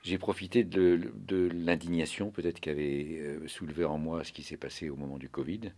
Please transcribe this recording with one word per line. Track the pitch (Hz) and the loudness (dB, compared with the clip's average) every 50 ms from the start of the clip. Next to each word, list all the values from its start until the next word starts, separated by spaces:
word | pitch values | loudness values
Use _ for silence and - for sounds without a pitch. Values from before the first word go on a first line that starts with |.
| - | -2
j'ai | - 90 | -2 -2
profité | 92 - - 95 - 95 92 - 120 113 | 0 0 0 -2 -2 -2 2 4 4 4
de, | 90 85 95 92 90 87 85 - 58 - | 4 4 6 8 8 8 6 4 -2 -6
de | - 98 - 98 95 90 90 85 | -8 -6 -2 2 4 4 2 2
l'indignation, | 87 85 85 87 80 78 85 87 85 78 78 - - 101 107 | 2 4 4 4 4 2 0 0 0 0 0 -2 -4 -4 -4
peut-être, | 107 - 80 85 82 - | -4 -2 -2 -2 -2 -2
qu'avait, | - 78 76 73 76 71 71 71 73 76 82 80 | -4 -2 -2 0 0 0 0 0 -2 -4 -4 -6
euh, | 76 73 71 78 78 76 | -6 -6 -6 -6 -8 -10
soulevé | - - 92 78 73 80 87 | -10 -8 -8 -6 0 0 0
en | 76 76 76 | 2 2 0
moi | 78 80 80 82 80 | 0 -2 -2 -2 -4
ce | - - | -6 -10
qui | - 73 | -12 -10
s'est | - 78 | -10 -10
passé | 73 - 69 - - 82 78 | -8 -8 -8 -8 -6 -6 -6
au | 69 | -6
moment | 69 71 69 69 69 | -6 -6 -6 -6 -8
du | 65 - | -10 -8
covid | - - - 65 90 110 113 98 92 | -6 -4 -4 -4 -4 -6 -6 -10 -12